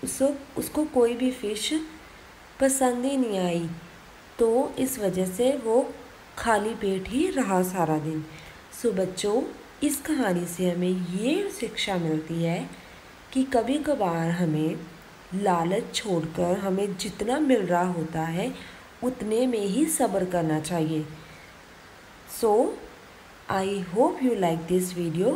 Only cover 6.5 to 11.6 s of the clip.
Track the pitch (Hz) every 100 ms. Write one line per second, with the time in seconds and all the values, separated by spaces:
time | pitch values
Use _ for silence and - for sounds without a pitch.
6.5 | 214 208 226 202 190 185 233 370 294 208
7.5 | 185 185 185 160 156 151 156 156 - -
8.5 | - - - 240 190 185 185 208 214 302
9.5 | - - - 285 285 - 294 226 175 175
10.5 | - 185 175 180 185 175 185 233 330 403
11.5 | -